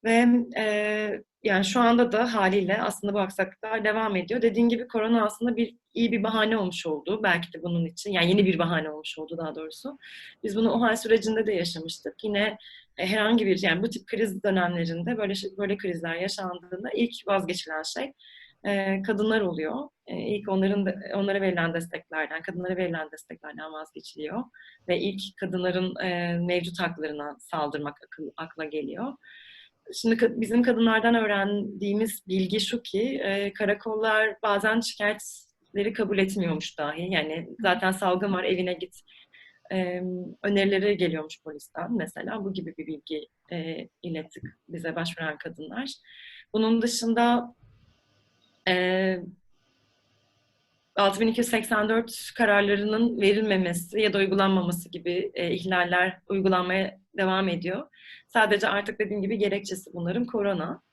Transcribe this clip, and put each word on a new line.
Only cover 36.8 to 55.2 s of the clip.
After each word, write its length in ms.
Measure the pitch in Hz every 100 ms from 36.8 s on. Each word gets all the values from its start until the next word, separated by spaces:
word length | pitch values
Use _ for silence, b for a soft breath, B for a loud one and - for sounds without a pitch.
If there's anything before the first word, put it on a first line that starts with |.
| 147 156 180
Yani 360 | 185 151 156 170 -
zaten 320 | 208 180 190
salgın 420 | 190 196 185 202
var, 100 | 185
evine 300 | 180 185 180
git, 220 | 180 180 - _ B B B B B -
e, 280 | 190 180 180 180 180 180 -
önerileri 540 | 202 202 196 196 202 202
geliyormuş 460 | 175 160 156 -
polisten 500 | 160 147 - - 180
mesela. 520 | 233 196 - - 220 196
Bu 80 |
gibi 200 | 190 165 165
bir 100 | 156
bilgi, 400 | 156 - 156 - _ _
e, 360 | 170 165 160 - _
ilettik 420 | 175 165 160 - - - _
bize 280 | 170 170 165
başvuran 420 | 170 170 160 151
kadınlar. 520 | 170 170 156 214 269 - B B B B B
Bunun 280 | 214 220 226
dışında, 760 | 233 - 233 226 240 240 240 - _ _ _ _ _ _ _ _ _ _ -
e, 500 | 180 180 185 190 185 180 - _ _ _ _ _ _ _ _ _ _ _ _ _ _ _ -
altı 240 | - 196
bin 80 | 226
iki 120 | 226
yüz 80 | 233
seksen 420 | 226 214 214 214
dört 420 | 226 226 - - -
kararlarının 840 | 226 202 202 202 208 214 233 233
verilmemesi 800 | 196 208 220 190 180 175 - 208
ya 140 | 214
da 40 | 202
uygulanmaması 720 | 196 196 196 190 175 175 -
gibi, 420 | 175 175 175